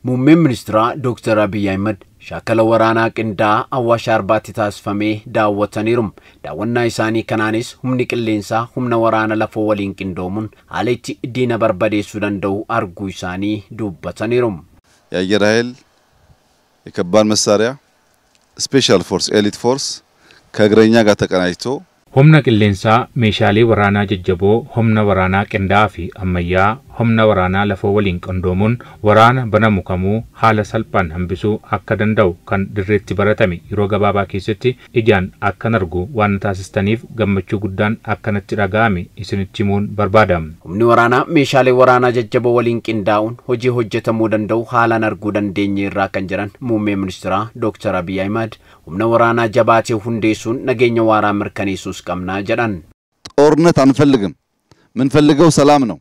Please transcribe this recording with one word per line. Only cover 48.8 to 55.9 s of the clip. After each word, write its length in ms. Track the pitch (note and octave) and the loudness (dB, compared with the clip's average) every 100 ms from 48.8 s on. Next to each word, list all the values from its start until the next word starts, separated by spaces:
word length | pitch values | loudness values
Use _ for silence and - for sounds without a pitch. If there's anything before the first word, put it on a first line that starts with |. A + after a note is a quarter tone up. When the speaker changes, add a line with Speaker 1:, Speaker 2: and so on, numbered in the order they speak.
Speaker 1:
humna 260 | - F2+ A2+ | -12 -4 0
waraanaa 420 | A#2 A#2 A#2 A#2 | 2 2 0 0
jabaatee 480 | B2 A2+ A2+ G#2+ A2+ | 0 2 2 0 -6
hundeessuun 640 | A2 A2+ G#2+ G#2+ A2+ C3 | -4 -2 -2 -2 -4 -6
nageenya 400 | - A#2 B2 A#2 | -4 0 2 2
waaraa 280 | A2+ G#2+ G#2 | 2 2 2
mirkaneessuus 640 | G2+ G2+ - G2 F#2 F#2+ F#2 | -2 -6 -6 -6 -6 -8 -12
qabnaa 380 | - F2+ F2+ G2 | -8 -8 -6 -6
jedhan. 340 | G2+ A2+ B2 F2+ - _ _ _ - | -4 -4 -4 -6 -12 _ _ _ -4
Speaker 2:
ጦርነት 460 | - D3 D3 E3+ D3+ | 4 4 6 4 4
አንፈልግም። 540 | C3+ A#2+ D3 B2+ G2 - _ _ _ _ _ A2 | 4 4 2 2 -4 -8 _ _ _ _ _ -4
ምንፈልገው 540 | C3+ D3+ D3+ C#3+ E3 | 0 4 4 6 4
ሰላም 300 | D3+ C#3+ D3 | 6 4 4
ነው። 140 | A#2+ | 2